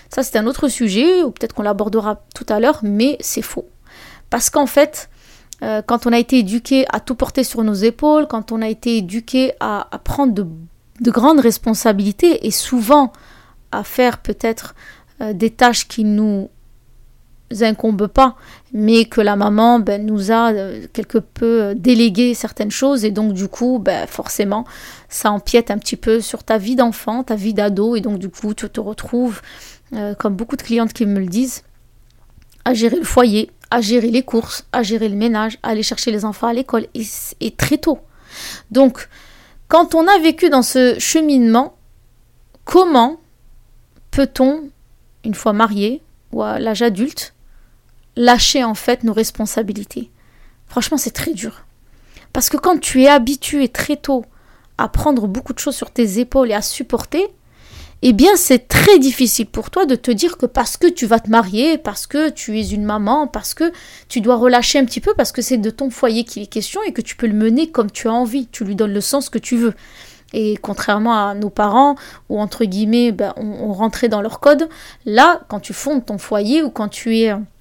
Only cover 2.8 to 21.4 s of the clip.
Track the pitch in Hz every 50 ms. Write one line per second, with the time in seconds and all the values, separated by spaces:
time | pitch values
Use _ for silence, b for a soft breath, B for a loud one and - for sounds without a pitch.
2.8 | 220 202 202 208 240 285 285 - - - - - - - - - - - - _
3.8 | B B B B B B B B B - 220 240 - - - 294 285 - - 277
4.8 | 302 302 - - - B B B B B B B B B B - - 220 214 214
5.8 | 214 - 240 233 - 240 233 233 240 - 262 254 208 185 220 233 - - 269 262
6.8 | 262 - - - - - 247 - 254 - - 269 247 - - 226 220 214 208 185
7.8 | 214 233 233 - 302 302 302 302 294 302 240 220 214 - 240 220 220 220 220 -
8.8 | - 240 233 220 185 175 196 233 226 - 269 254 262 254 - - - 220 208 202
9.8 | - - - - - - 254 285 277 254 196 208 190 165 160 165 165 - - _
10.8 | _ _ _ - 240 233 - - 220 302 320 277 240 233 220 - - 226 220 -
11.8 | - 226 208 196 196 208 196 - 349 349 320 - - 220 - - - - 254 247
12.8 | 208 220 294 294 269 226 b b b b b b b b b b _ _ - 202
13.8 | 202 - - - 247 240 233 - - - 202 - - 226 226 - - - B B
14.8 | B B B B B B _ - 240 214 208 175 220 220 - - 247 240 226 -
15.8 | - - - 226 214 214 208 208 214 214 202 196 196 - _ - - - - _
16.8 | _ - - - - - _ _ _ _ - - _ - 233 196 233 220 214 -
17.8 | - 220 214 185 208 190 - 269 269 254 254 B B B B B B _ 254 208
18.8 | 214 220 226 226 220 226 - 233 208 208 208 202 208 208 208 214 226 240 240 233
19.8 | 196 208 202 208 214 214 214 202 190 202 226 226 233 233 214 196 196 190 - 110
20.8 | - - - 226 208 - - 220 - - - -